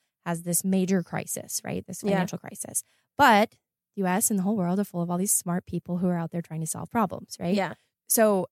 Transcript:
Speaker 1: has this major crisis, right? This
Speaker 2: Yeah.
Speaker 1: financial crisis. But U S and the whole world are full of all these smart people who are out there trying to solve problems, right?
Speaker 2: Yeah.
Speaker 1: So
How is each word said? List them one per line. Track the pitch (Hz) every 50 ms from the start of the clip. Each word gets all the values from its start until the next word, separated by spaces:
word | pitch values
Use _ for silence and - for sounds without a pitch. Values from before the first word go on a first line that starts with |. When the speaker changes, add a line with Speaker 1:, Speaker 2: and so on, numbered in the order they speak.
| _ _ _ _ _
Speaker 1:
has | 170 170 165
this | 170 175 175 - -
major | 190 190 190 185 180 196 180
crisis, | 170 - - - - - - - - - - - -
right? | - - 185 190
This | - 185 -
Speaker 2:
Yeah. | - 202
Speaker 1:
financial | 196 190 180 - - -
crisis. | - - 202 - - - - - - _ _ _ _ _ _
But | - 285 262 220 202 220 - _ _ _ _ _ _ _ _ _
U | 202 190
S | 180 180 196 233 -
and | 226 190
the |
whole | 180 196 220
world | 208 175 170 180 202
are | 202
full | - - 175
of | 170 175
all | 175 175
these | 190 208
smart | - - - 180 175 185 -
people | - - 170 - - 175 175
who | 190 180
are | 175 170
out | 165 165
there | - 170
trying | 165 - 160 160
to | 160
solve | 156 - 170 170 -
problems, | - 233 214 - - - - - - -
right? | - 170 190
Speaker 2:
Yeah. | 202 185 156 - - _ _ _ _ _ -
Speaker 1:
So | - 240 220 214 202 190 175 -